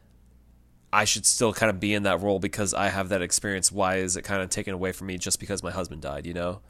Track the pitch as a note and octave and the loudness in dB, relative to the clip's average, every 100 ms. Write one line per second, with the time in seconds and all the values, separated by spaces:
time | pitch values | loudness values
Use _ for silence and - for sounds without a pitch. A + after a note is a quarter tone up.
0 | _ - - - - - _ - _ G#2 | _ -20 -20 -20 -20 -20 _ -20 _ 4
1 | G#2+ G#2+ - - A#2 - A2 F#2+ G#2 G#2 | 4 2 2 4 2 4 2 2 2 2
2 | G2+ F2 G2+ F#2+ G2 - G2 - G2 F#2+ | 2 2 4 2 0 -2 -2 0 0 0
3 | F#2 G2 F2+ - G#2 F#2+ - G2 F#2 F#2+ | -2 -2 0 0 0 0 0 2 2 2
4 | F#2 F2 - G2 F#2 - G2+ F2+ F#2 - | 0 -4 -2 -4 -2 -4 -4 -4 -4 -4
5 | F#2+ F2+ F#2+ - - F#2+ F2 F2 E2 D2+ | -6 -6 -4 -4 -4 -4 -4 -4 -6 -6
6 | C#2+ C#2+ E2 F2 F2 G2 | -8 -8 -6 -4 -4 -6